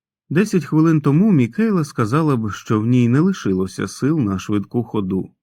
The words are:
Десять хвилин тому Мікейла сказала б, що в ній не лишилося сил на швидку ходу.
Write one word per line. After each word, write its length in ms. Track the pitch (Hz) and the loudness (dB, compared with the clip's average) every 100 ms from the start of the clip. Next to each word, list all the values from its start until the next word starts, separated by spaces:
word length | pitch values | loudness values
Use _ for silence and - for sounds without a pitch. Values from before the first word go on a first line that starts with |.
| _ _ - | _ _ -4
Десять 360 | 147 208 185 | -2 0 0
хвилин 360 | 139 156 160 160 | 0 2 4 2
тому 320 | 147 147 220 | 2 2 4
Мікейла 520 | 160 117 156 226 190 | 4 2 0 0 0
сказала 520 | 147 - 104 147 156 127 | -2 -4 -2 0 0 0
б, 140 | 107 | -4
що 300 | 90 - 110 | -8 -2 0
в 60 | 110 | 2
ній 220 | 123 117 | 2 4
не 120 | 131 | 2
лишилося 680 | 185 190 104 92 95 - 98 | 0 0 -2 -2 -2 -6 -8
сил 300 | - 131 160 | -4 -2 0
на 200 | 104 92 | -2 -4
швидку 440 | - 104 98 120 | -4 -4 -4 -6
ходу. 460 | 113 110 92 95 87 _ | -4 -4 -4 -4 -6 _